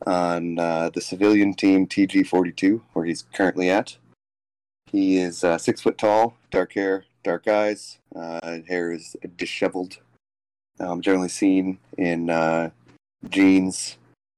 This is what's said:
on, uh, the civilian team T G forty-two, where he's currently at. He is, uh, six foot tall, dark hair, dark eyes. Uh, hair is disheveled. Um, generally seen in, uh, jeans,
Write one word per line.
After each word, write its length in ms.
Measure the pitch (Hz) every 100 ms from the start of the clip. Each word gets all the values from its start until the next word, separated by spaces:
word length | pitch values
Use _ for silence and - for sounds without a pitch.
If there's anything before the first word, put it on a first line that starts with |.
| -
on, 540 | 90 87 85 85 85
uh, 300 | 85 82 85
the 100 | 87
civilian 540 | - 92 104 107 101
team 340 | 92 101 95 92
T 180 | - 95
G 160 | 98
forty-two, 640 | 92 90 87 - 98 117 -
where 140 | - 82
he's 160 | 78 -
currently 360 | - 92 90 90
at. 260 | 101 - - _ _ _ _ _ _ _ _ _
He 260 | 101 95 95
is, 280 | 90 85 87
uh, 120 | 117
six 240 | - -
foot 160 | 117 -
tall, 380 | 107 107 117 - _
dark 220 | 95 90
hair, 320 | 101 98 95 - _
dark 240 | - 87 113
eyes. 520 | 107 107 101 - - _
Uh, 460 | 87 82 82 82 82 82
hair 240 | 90 85
is 240 | 85 - - 92 87
disheveled. 600 | 87 - 95 92 90 - _ _ _ _ _ _ _ -
Um, 200 | 90 87
generally 280 | 98 92 90
seen 500 | - 98 95 95 92 _ -
in, 320 | 87 85 85
uh, 420 | 82 80 82 82 - _ _ _ _ -
jeans, 680 | 98 95 95 95 - - - _ _ _